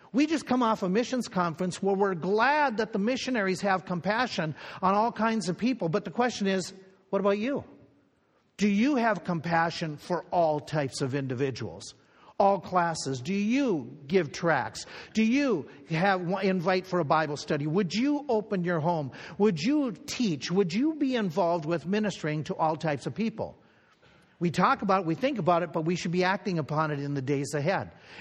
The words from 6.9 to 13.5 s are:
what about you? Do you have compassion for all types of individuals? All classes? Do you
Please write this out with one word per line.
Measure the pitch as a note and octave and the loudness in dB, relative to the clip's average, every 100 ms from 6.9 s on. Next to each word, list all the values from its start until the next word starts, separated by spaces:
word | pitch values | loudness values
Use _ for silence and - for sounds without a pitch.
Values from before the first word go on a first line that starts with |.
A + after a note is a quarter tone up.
| - _ | -20 _
what | G3 | 0
about | G3+ G#3 | 2 2
you? | A#3 C4 - - - _ _ _ _ _ _ - | 0 -4 -6 -16 -20 _ _ _ _ _ _ 0
Do | G#3 | 2
you | G3+ B3+ C#4 | 4 4 4
have | A#3 F#3+ | 2 2
compassion | - E3+ E3+ E3 E3 - E3 D3 | 0 -4 0 2 2 -2 -6 -6
for | - E3+ - | -4 -4 0
all | F3+ E3 D3+ | 2 2 2
types | D3 D3+ C3+ - | 0 -2 -2 -2
of | C#3 | -2
individuals? | C#3 C3+ B2 C#3 A#2+ G#2+ E2+ - - _ _ - - | -2 -2 -2 -2 -2 -8 -10 -16 -20 _ _ -18 2
All | G3 G3 | 2 2
classes? | - F3+ E3+ D#3+ C3+ C3 | 0 0 0 -2 -4 -6
Do | B2 | -2
you | G3 G#3 | -2 2